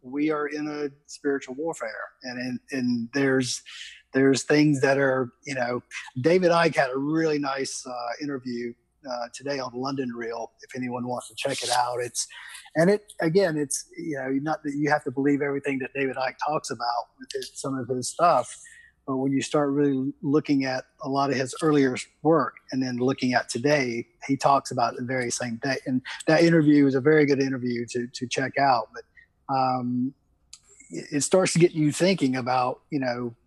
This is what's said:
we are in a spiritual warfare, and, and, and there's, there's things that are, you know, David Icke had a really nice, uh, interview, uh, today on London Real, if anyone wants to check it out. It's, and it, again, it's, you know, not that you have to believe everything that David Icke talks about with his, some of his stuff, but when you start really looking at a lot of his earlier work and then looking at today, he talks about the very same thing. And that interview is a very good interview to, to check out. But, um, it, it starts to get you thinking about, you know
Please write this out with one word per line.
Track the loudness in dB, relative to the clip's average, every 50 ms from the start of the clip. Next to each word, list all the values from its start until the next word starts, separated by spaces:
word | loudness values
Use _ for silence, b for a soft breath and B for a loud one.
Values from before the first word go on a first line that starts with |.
| _
we | -8 -4 -2 0 0
are | 0 -2 -4 -4
in | -6 -6 -6
a | -6 -6 -6 -6 -8 -8 _ _
spiritual | _ -20 -6 _ -2 -2 -2 -4 -8 -10
warfare, | -6 -6 -6 -6 -6 -8 -10 -8 -10 -12 -14 _ _ -14
and, | -12 -10 -8
and, | -8 -6 -6 -8 _ _ -6
and | -2 -2 0 -2 -2 -4 -4 -2
there's, | 0 2 4 2 2 0 0 -4 -8 -10 B B B B B B B B B _
there's | 4 4 4 4 2 2
things | 2 4 4 6 4 4 4
that | 4 2 4
are, | 4 4 2 2 0 -2 -4 -6 _ _
you | -8 -4
know, | -4 -2 -2 -4 -6 -6 _ B B B B B 0 2
David | 4 4 6 6 6
Icke | 6 6 4 4 4
had | 2 0 0
a | 0
really | -2 -2 0 0 2 2 2 0 0
nice, | 0 -2 -2 -4 -4 -6 -6 -10 -12
uh, | -12 -10 -8 -6 -6 -6 -6 -6
interview, | -8 -8 -8 -8 -8 -8 -6 -6 -8 -10 _ _ _ _ _ _
uh, | -10 -8 -8 -8 -8 _
today | -12 -8 -6 -6 -6
on | -6 -8 -6
London | -6 -6 -4 -4 -4 -4 -6 -6
Real, | -8 -8 -8 -6 -8 -10 -12 _ _ -20
if | _ -10
anyone | -8 -8 -6 -6 -6 -6
wants | -6 -6 -8 -8 -12
to | -12
check | -6 -4 -4 -4 -4 -4
it | -2
out. | 0 0 0 0 -2 -4
It's, | -6 -6 -4 -6 -8 B B B B B B B B B B
and | 2 4 4
it, | 4 2 0 _ -8 _
again, | -2 2 4 4 4 4 2 0
it's, | -2 -2 -4 -8 -8 -10 -14
you | -12 -8 -6 -6
know, | -6 -4 -2 -2 -2 -2
not | -2 -4 -4 _
that | -6 -4
you | -2 0 2
have | 2 0 0
to | -4
believe | -4 0 2 2 2 2 0
everything | -2 -4 -4 -4 -4 -4 -4
that | -4 -6 _
David | -4 -4 -2 -2
Icke | -4 -4 -6 -6 _ -6
talks | -4 -4 -4 -4 -6
about | -8 -6 -4 -4 -2 -4 -4 _ _ _
with | -20 _ -10
his, | -10 -10 -10 _
some | -10 -8 -6 -6 -6
of | -6 -4
his | -6 -6 -6 -8
stuff, | -4 2 4 4 4 4 0 -2 -10 -18 B B B B B B B B _
but | -6 -4
when | -2 0 0 0
you | 0
start | -2 0 0 0 0 2
really | 2 2 2 2 2 0 -2 -4 -6 _
looking | -4 2 2 2 2 2 0 2 2
at | 0 -4 -6 -8 _ _ _ -8
a | -4
lot | 0 0 0 0
of | 0
his | -2 -2 -4 -4 -2 0
earlier | 2 4 4 4 4 2 -2 -8 -12 _ _ 2
work | 4 4 4 2 0 -6 -12 _ _ -4
and | -4 -2
then | -2 -2 -2
looking | 0 0 0 0 0 0 0
at | 0 0 -2
today, | -6 -2 2 2 2 2 2 -2 -4 -6 -8 _ _ _ -2
he | -2 -2
talks | 2 4 4 4 4 2 -2
about | -2 -2 -2 -2 -2
the | -4 -6
very | -4 -2 -2 -2 -2
same | -4 -4 -6 -6 -6 -6
thing. | -4 -4 -4 -4 -4
And | -2 -2 -2 -2 B B B B
that | 2 4 6 6
interview | 6 6 6 6 8 8 8 6
is | 6 4
a | 4
very | 4 6 6 6 6
good | 4 4 2
interview | 2 0 -2 -2 -2 -4 -2 -4 -4
to, | -4 -4 -6 -6
to | -6 _ -10 -8
check | -6 -4 -4 -4 -4 0 2
out. | 4 4 4 2 0 -4 _
But, | -18 -18 _ _ -20 _ _ _ _ _ -4 -2
um, | 0 0 0 0 -2 -2 -2 -2 -2 -2 -2 -4 _ _ _ _ _ _ _ -20 -20 _ _ -20 _ -20 -12
it, | -10 -10 -10 -4 -4
it | -2 -2
starts | 4 4 4 4 4 4
to | 4
get | 4 4 4
you | 4 0 0
thinking | 2 2 2 2 2 2 2 0 0
about, | 0 -2 0 0 0 0 0 -2 -6 _ _
you | -4 -4
know | -2 -2 -4 -4 -6 -8 -10 _ _